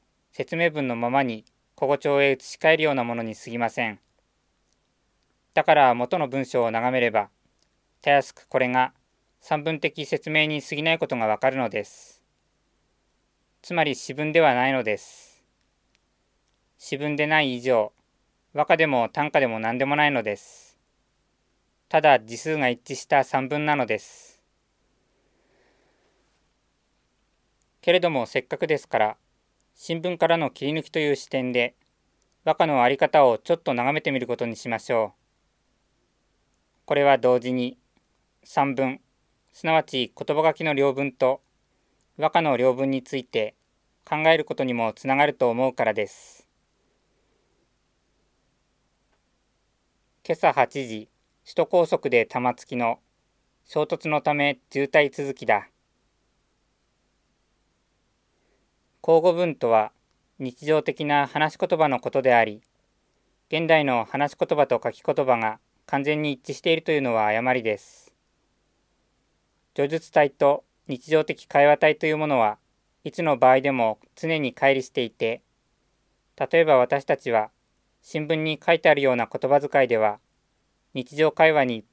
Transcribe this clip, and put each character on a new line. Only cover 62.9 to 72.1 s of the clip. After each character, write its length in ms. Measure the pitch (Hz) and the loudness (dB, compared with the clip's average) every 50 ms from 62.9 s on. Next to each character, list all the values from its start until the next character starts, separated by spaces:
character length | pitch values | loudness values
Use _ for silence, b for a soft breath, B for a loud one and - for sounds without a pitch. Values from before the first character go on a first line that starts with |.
| _ _ _ _ _ _ _ _ _ _ _ | _ _ _ _ _ _ _ _ _ _ _
現 180 | - 156 156 165 | -6 -4 -2 2
代 200 | 160 165 156 147 | 4 4 4 4
の 180 | 139 127 117 110 | 2 0 -2 -2
話 300 | - - 135 143 143 - | -4 -4 -4 -4 -4 -2
し 40 | |
言 200 | - 170 - 165 | -4 -2 -2 2
葉 100 | 147 139 | 2 2
と 140 | - 123 110 - | 2 2 -2 -2
書 80 | 120 | -6
き 100 | - - | -8 -8
言 240 | - - 143 156 139 | -6 -4 -2 -2 0
葉 120 | 127 123 | 0 0
が 240 | 117 113 110 110 - _ _ _ _ _ | 0 0 -6 -6 -8 _ _ _ _ _
完 180 | - - 139 139 | -6 -4 -4 -2
全 180 | 147 151 151 | -2 -2 -2
に 120 | 151 147 139 | -2 -6 -6
一 180 | 127 - - | -8 -10 -14
致 20 | 139 | -12
し 40 | - | -6
て 140 | - 175 160 | -2 -2 -2
い 20 | |
る 60 | 160 | -2
と 100 | 160 - | 0 -2
い 60 | 156 | -2
う 40 | 147 | -2
の 140 | 135 123 117 | 0 0 0
は 120 | 110 107 | 0 0
誤 260 | 107 107 113 120 127 127 | 0 0 0 0 0 -2
り 100 | 127 110 | -2 -2
で 140 | 110 104 | -4 -4
す。 360 | 98 - - - - - _ _ _ _ _ _ _ _ _ _ _ _ _ _ _ _ _ _ _ _ _ _ _ _ _ _ _ _ _ _ _ _ _ - | -6 -8 -20 -20 -20 -20 _ _ _ _ _ _ _ _ _ _ _ _ _ _ _ _ _ _ _ _ _ _ _ _ _ _ _ _ _ _ _ _ _ -4
叙 100 | - 143 | -4 -4
述 240 | 143 165 160 - - | -2 -2 -6 -6 -2
体 180 | - 160 147 143 | 0 2 2 2
と 360 | - - 147 139 143 - - _ _ _ _ - | 0 0 2 2 2 0 -4 _ _ _ _ -12
日 200 | 139 123 - 151 | -12 -10 -4 0
常 140 | 160 156 151 | 0 0 2
的 220 | - 151 - - | 0 -6 -10 -8
会 220 | - - 143 143 | -2 2 4 6
話 100 | 147 147 | 6 6
体 180 | 147 160 156 151 | 6 4 2 2
と 100 | - - | 2 -2
い 60 | 156 | -2